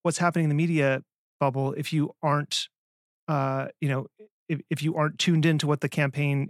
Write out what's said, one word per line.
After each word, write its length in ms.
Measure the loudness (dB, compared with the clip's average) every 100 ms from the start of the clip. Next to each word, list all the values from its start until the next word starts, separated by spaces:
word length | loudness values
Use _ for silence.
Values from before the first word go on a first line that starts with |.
what's 120 | -4 0
happening 280 | 0 2
in 40 | 2
the 60 |
media 480 | 2 2 2 2 0 -4 _ _ -2
bubble 360 | -2 0 -2
if 180 | -4 -4
you 220 | 0 -2 -2
aren't, 460 | 0 0 -2 -6 -8 _ _ _ _ _ -4
uh, 400 | -2 0 -2 -6 -4
you 120 | -2
know, 160 | -2 -4 _ -20 _ -8
if, 120 | -6 -4
if 120 | -4
you 140 | -2 0
aren't 220 | -2 0
tuned 260 | 2 4
into 220 | 4 2 2
what 160 | 0
the 60 | 0
campaign 580 | 0 -2 0 0 0